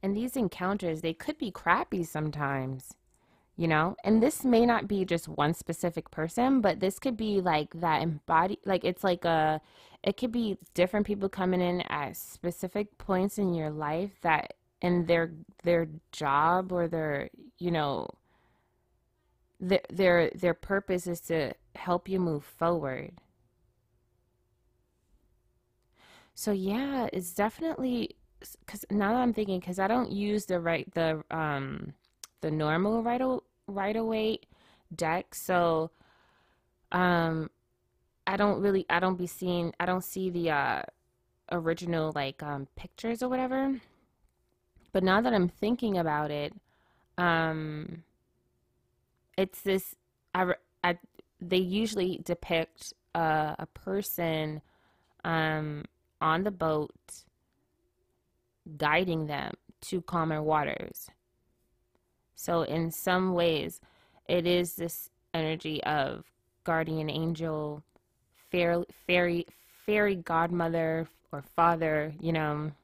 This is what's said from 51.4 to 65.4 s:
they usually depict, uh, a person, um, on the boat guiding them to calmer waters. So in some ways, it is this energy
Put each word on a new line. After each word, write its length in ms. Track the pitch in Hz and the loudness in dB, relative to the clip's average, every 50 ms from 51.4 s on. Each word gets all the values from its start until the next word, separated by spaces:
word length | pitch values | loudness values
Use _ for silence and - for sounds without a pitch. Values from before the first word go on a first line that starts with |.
they 180 | 185 170 185 185 | -4 0 2 2
usually 600 | 190 180 185 208 226 214 214 202 180 185 175 - 175 | 2 2 0 0 -2 0 0 0 0 -2 -2 -4 -4
depict, 720 | - 175 - - - 175 165 165 - _ _ - - - _ _ _ _ | -4 -4 -4 -2 -2 0 0 0 -2 _ _ -18 -18 -18 _ _ _ _
uh, 420 | 170 165 160 156 156 151 151 151 - | 0 0 2 2 2 0 -2 -4 -8
a 80 | 165 | -10
person, 960 | - _ - - 190 190 196 202 - - - 170 165 160 156 156 151 151 151 - _ _ _ _ _ _ _ _ _ _ _ _ | -12 _ -14 -8 -4 -4 -4 -4 -4 -4 -2 -2 0 0 -2 -2 -4 -6 -10 -12 _ _ _ _ _ _ _ _ _ _ _ _
um, 600 | 165 165 160 160 156 156 156 151 151 147 147 - - _ _ _ _ _ _ | -2 0 0 0 0 -2 -2 -4 -6 -6 -8 -12 -14 _ _ _ _ _ _
on 220 | - 160 160 170 190 | 0 2 2 2 0
the 60 | 214 | -2
boat 760 | 196 175 170 160 156 151 151 - - _ _ - - - - _ _ _ _ _ _ _ _ _ _ _ _ _ _ _ _ _ _ _ _ _ _ _ _ _ _ _ _ 170 156 | -2 -2 0 0 0 0 -2 -4 -8 _ _ -20 -20 -20 -20 _ _ _ _ _ _ _ _ _ _ _ _ _ _ _ _ _ _ _ _ _ _ _ _ _ _ _ _ -18 -8
guiding 500 | 147 151 147 151 165 190 185 165 160 156 | -2 2 2 4 4 2 2 -2 -2 -2
them 280 | 151 147 139 135 - - _ _ - - _ | -4 -6 -6 -6 -8 -10 _ _ -20 -20 _
to 220 | - - - 180 | -10 -6 -6 -6
calmer 400 | 170 - - 170 160 160 156 151 | -4 -2 -2 -2 0 0 -2 -2
waters. 680 | 151 156 156 151 147 143 - - - - - - - - _ _ _ _ _ _ _ _ _ _ _ _ _ _ _ _ _ _ _ _ _ _ _ _ _ | 0 2 2 2 2 0 -4 -6 -8 -10 -12 -16 -20 -20 _ _ _ _ _ _ _ _ _ _ _ _ _ _ _ _ _ _ _ _ _ _ _ _ _
So 280 | - - - 175 170 | -12 -4 0 0 0
in 280 | 156 - 147 165 165 165 | 0 0 0 -2 -2 -2
some 420 | 160 - - 190 180 180 185 190 | -4 -4 -2 0 2 2 2 2
ways, 480 | 185 175 170 170 160 147 - 165 165 - - _ _ _ _ _ _ _ _ - | 2 2 2 2 2 0 -2 -6 -8 -14 -20 _ _ _ _ _ _ _ _ 0
it 180 | 175 180 165 | 0 0 2
is 280 | 175 180 175 180 175 - | 4 2 2 2 0 -4
this 340 | - 170 170 - - - - _ _ _ _ | -8 -8 -8 -8 -10 -14 -16 _ _ _ _
energy 500 | - 165 | -4 -2